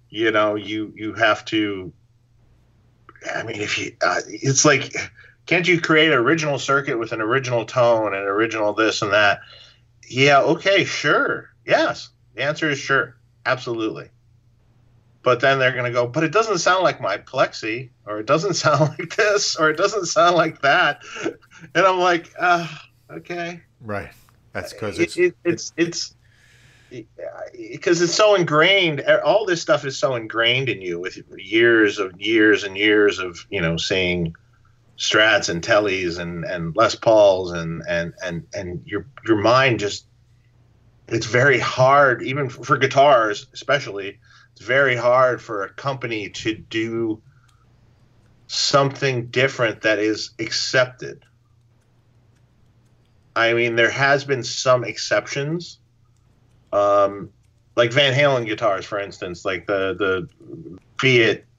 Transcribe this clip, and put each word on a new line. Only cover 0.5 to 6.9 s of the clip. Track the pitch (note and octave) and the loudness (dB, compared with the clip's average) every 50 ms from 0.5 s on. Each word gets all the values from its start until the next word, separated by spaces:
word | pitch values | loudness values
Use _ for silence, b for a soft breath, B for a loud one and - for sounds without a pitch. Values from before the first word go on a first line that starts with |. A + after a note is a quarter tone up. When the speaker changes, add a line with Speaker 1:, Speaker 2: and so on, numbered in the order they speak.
| G#2 | -2
Speaker 1:
you, | G#2+ G2+ G2 G#2+ G#2+ G#2+ G2 E2+ | -4 -6 -8 -8 -8 -8 -10 -12
you | - G#2+ G#2+ F#2 | -12 -12 -10 -4
have | G2+ A2+ G#2+ G#2+ - - | 0 0 0 0 0 -4
to | - A#2 A2 G#2+ G#2 G2+ F#2+ F#2 E2+ - _ _ _ _ _ _ _ _ _ _ _ _ _ _ _ _ _ _ _ _ _ _ - - - - - - | -4 -2 -2 0 -2 -4 -6 -10 -12 -16 _ _ _ _ _ _ _ _ _ _ _ _ _ _ _ _ _ _ _ _ _ _ -20 -20 -16 -12 -10 -8
I | - - | -8 -8
mean, | A2 G2 G#2 | -10 -8 -8
if | G#2 - - G2+ | -8 -6 -6 -6
you, | G2 - - - | -6 -8 -6 -2
uh, | - F2 F2 - - - | -2 -2 -2 -2 -6 -8
it's | G2 G#2+ - C3+ C3+ - - | -10 -6 -2 0 2 2 4
like, | D3+ C#3 C3+ - - - - - B B B B B B B B | 4 4 2 0 -4 -10 -10 -12 B B B B B B B B
can't | - E3 F3+ F3 F3+ | -2 0 0 2 2
you | F3 E3 | 2 2
create | E3 - D#3+ D#3 D#3 D#3+ | 2 2 4 4 4 4
an | D3 B2+ | 4 2
original | A2+ C3 E3 E3 D3+ D3+ C#3+ B2 | 2 2 2 0 0 -2 -4 -4
circuit | - - C#3 C#3+ C3+ C#3 | -2 0 0 0 0 -2